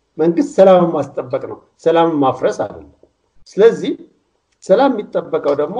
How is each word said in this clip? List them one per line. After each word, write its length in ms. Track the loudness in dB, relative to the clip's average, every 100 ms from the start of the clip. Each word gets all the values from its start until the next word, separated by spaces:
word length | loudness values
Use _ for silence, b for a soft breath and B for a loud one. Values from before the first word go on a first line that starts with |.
| _ -4
መንግስት 320 | -2 0 -2
ሰላምን 400 | 4 6 6 4
ማስጠበቅ 520 | -2 -6 -8 -8 -8 -8
ነው፣ 120 | -14 _ _
ሰላምን 400 | -2 0 0 0
ማፍረስ 400 | -2 -2 -4 -4
አይደለም። 320 | -8 -12 -20 _ _ _ _ _ _
ስለዚህ 460 | 2 4 4 -4 -8 -12 _ _ _ _ _
ሰላም 280 | 0 2 2
የሚጠበቀው 600 | 0 -6 -8 -6 -4 -2 -2
ደግሞ 220 | -4 -4